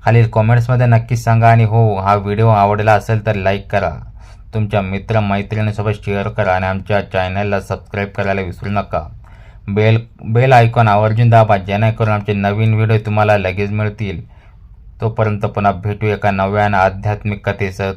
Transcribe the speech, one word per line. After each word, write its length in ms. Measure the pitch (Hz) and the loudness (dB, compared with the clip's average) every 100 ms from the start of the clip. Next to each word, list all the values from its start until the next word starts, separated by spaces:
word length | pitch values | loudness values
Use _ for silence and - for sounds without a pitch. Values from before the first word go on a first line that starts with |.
| - | 4
खालील 220 | 117 113 | 4 4
कमेंट्समध्ये 580 | 113 107 120 117 123 123 | 2 2 2 2 2 4
नक्की 320 | 113 117 117 | 2 2 -4
सांगा. 320 | 117 113 117 | 0 4 6
आणि 140 | 117 | 4
हो, 340 | 110 113 113 95 | 4 4 2 2
हा 180 | 95 104 | 0 0
व्हिडिओ 320 | 101 101 113 | 0 2 2
आवडला 460 | 107 101 107 110 | 4 4 2 2
असेल 320 | 104 - 110 107 | 2 2 -2 -2
तर 100 | 101 | -2
लाईक 360 | 95 101 - | -2 -2 -2
करा, 180 | 101 90 71 - - - - - | -2 -2 -6 -16 -20 -20 -20 -10
तुमच्या 280 | 110 104 104 | -6 -2 -2
मित्रमैत्रिणींसोबत 1080 | 95 98 95 110 104 101 101 110 107 104 107 101 - | -2 -6 -2 -2 0 -4 -4 -4 -4 -2 -4 -4 -4
शेअर 220 | 101 101 | -4 -4
करा 240 | 110 98 | -2 0
आणि 140 | 92 95 | 0 0
आमच्या 360 | 95 95 101 | -4 -2 -4
चॅनलला 600 | 95 95 92 95 104 101 | -2 -4 -2 -4 -2 -4
सबस्क्राईब 480 | 95 95 - 104 101 | -4 -10 -8 -6 -6
करायला 320 | - 98 98 | -4 -4 -2
विसरू 280 | 90 87 98 | -4 -8 -6
नका. 400 | 101 95 82 80 - - - - - - | -4 -4 -6 -8 -18 -20 -20 -20 -18 -6
बेल, 320 | 101 107 113 113 - | 0 2 2 -2 -14
बेल 300 | - 113 131 | -4 0 4
आयकॉन 340 | 123 117 120 110 | 6 4 2 2
आवर्जून 420 | 104 110 110 120 | 2 2 2 4
दाबा, 280 | 113 107 101 | 6 4 2
जेणेकरून 560 | 95 101 110 107 110 | 0 -2 -2 0 -2
आमचे 200 | 107 101 | -2 -2
नवीन 400 | 104 101 101 110 | -2 -2 0 0
व्हिडिओ 240 | 110 110 110 107 | 2 2 0 0
तुम्हाला 320 | 104 104 104 | 0 2 2
लगेच 340 | 92 92 101 | 0 -4 -4
मिळतील. 580 | 104 104 101 101 87 - - - - - - - - | -2 -4 -4 -8 -8 -14 -20 -20 -20 -20 -20 -20 -6
तोपर्यंत 400 | 113 113 110 104 | -6 -2 -2 -2
पुन्हा 300 | 104 - 101 | -4 0 -2
भेटू 340 | 90 104 104 107 | -2 -6 -4 -4
एका 260 | 101 104 | -2 -2
नव्या 460 | 98 98 104 104 101 | 0 -2 0 0 2
आध्यात्मिक 720 | 95 98 104 104 107 101 - | 0 0 -6 -6 -6 -6 -6
कथेसह. 420 | 98 98 92 95 | -6 -6 -6 -8